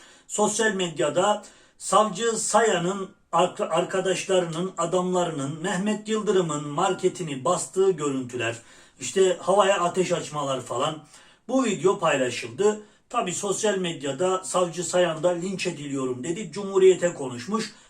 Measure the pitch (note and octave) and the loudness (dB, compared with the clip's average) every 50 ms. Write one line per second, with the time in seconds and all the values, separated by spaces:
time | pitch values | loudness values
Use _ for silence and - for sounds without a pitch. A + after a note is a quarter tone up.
0 | - - - - _ - - - G#3 G3 G#3 - A3+ A#3 G3 F#3+ F#3 E3+ D3+ D3 | -20 -20 -20 -20 _ -8 0 0 0 2 2 2 0 0 0 0 -2 -4 -2 0
1 | D#3 D3 C#3+ F3 F#3+ G#3 G#3 G#3 - - - - - _ _ _ - - F#3+ G3+ | -2 0 2 2 2 2 2 0 -2 -10 -20 -20 -20 _ _ _ -4 4 4 4
2 | G#3+ G#3 E3+ F#3 A#3 A#3 A3 G#3+ - - - A3+ A#3 A3 F#3+ E3+ E3 F3+ G3 G3 | 4 4 2 -2 -2 -2 0 -2 -2 2 4 4 4 4 2 2 0 -2 -2 -4
3 | F#3 - - _ _ _ - D#3+ F3+ - - - G#3 - D#3 E3+ F3+ - - F#3 | -6 -10 -12 _ _ _ 2 2 2 2 0 -4 -4 -2 0 0 0 0 -2 -2
4 | F3+ F#3 F3 - - - F#3+ F3+ E3+ E3 D#3 E3 F#3 F#3 - - E3 E3+ F3 F#3 | 0 0 -2 -2 0 2 2 2 2 2 -2 -4 -6 -6 -4 -4 -4 0 0 0
5 | F3+ F#3 F3+ F3+ E3+ D#3+ D#3 C#3+ C3+ C#3+ D#3 D#3 D#3+ G3 G3 F3 G3+ G#3+ G3+ - | 0 0 0 0 0 0 -2 -4 -6 -6 -6 -6 -4 -4 -2 -2 0 -2 -2 -2
6 | - G#3 A3 G#3+ F#3+ G3+ G3 F#3 F3+ D#3+ D3 D3 D3 D3 C#3+ D#3 F#3+ F#3+ F#3 - | -2 -4 -4 -2 0 2 2 2 2 2 -2 -4 -6 -6 -2 0 0 0 0 0
7 | F#3 F3+ - - F3 D#3+ C#3+ B2+ B2 E3+ F3+ E3+ - - - F#3+ F#3+ F#3+ F#3 D3 | -2 -2 -2 -2 -6 -8 -8 -4 0 0 0 0 -2 -4 0 2 2 2 2 2
8 | D3+ C#3+ C3+ C3 B2+ A#2+ B2 B2 A2+ A#2 A2+ - - - - - - - _ _ | -2 -2 -2 -2 -6 -6 -6 -4 -4 -4 -4 -6 -12 -20 -20 -20 -20 -20 _ _
9 | C3 - - F#3+ F#3+ F#3 E3+ - - F3 F#3+ G#3 G3 F#3+ G3+ F3+ E3+ E3+ - F#3+ | -12 -4 2 4 4 4 4 0 2 4 4 6 6 6 4 2 2 0 0 0
10 | F3 - E3+ D#3 - - D3+ D3 C#3 C3+ C3 B2+ B2 - B2 B2 C#3 D#3 D#3 D#3 | 0 0 0 -2 -4 -6 -6 -6 -4 -2 -4 -4 -4 -6 -2 -2 -2 -2 -2 -6
11 | - - - - - - - _ _ - B3+ C4 B3+ G#3+ F#3 C#3+ D3+ F#3+ G3 - | -12 -18 -20 -20 -20 -20 -20 _ _ 0 0 2 2 2 0 2 2 2 2 4
12 | F3 D#3+ D3 C3+ C3 B2 A#2+ - B2+ A2+ A#2 - G3+ G#3+ G#3 - - - _ _ | 2 2 2 2 0 0 -2 -6 -8 -10 -4 2 2 2 2 0 -6 -16 _ _
13 | _ _ - A#3+ G3 F3+ E3 - - G3 F#3+ - G#3+ G#3 G3 F#3+ F#3 E3+ D#3 C#3 | _ _ -4 -2 -2 -2 -4 -4 -2 -2 -2 0 0 0 0 0 -2 -4 -4 -4
14 | C#3 C#3 C3+ C3 F#3 F#3 F#3 F3+ - - - F3+ F3+ E3+ D#3+ F3 F3 - - F3+ | -4 -6 -2 0 0 0 0 -2 -4 -2 0 0 0 0 -2 -6 -8 -2 2 2
15 | F3+ E3+ D#3+ D3+ D3+ F3+ F3+ E3+ E3+ G3+ F#3 F3 - F3+ D#3+ C#3 D3 C#3+ C#3 C#3 | 2 2 0 0 0 0 0 0 -2 -4 -6 -4 -4 -6 -6 -6 -8 -6 -4 -4
16 | C3 B2+ B2+ A#2+ B2+ D#3+ E3+ A3 G#3+ D#3+ - G3+ G3+ F#3+ G3 F#3+ F#3+ F#3 F3+ - | -2 -4 -4 -4 -4 -4 -4 -4 -6 -8 -8 -8 -6 -2 2 6 8 8 6 6
17 | F3 F3 E3+ - C#3 B2+ A#2+ A#2+ A#2+ F#3 G#3 A3 G#3+ - - - - _ | 2 -2 -2 -2 -6 -8 -8 -8 -6 -4 -4 -4 -4 -6 -10 -16 -20 _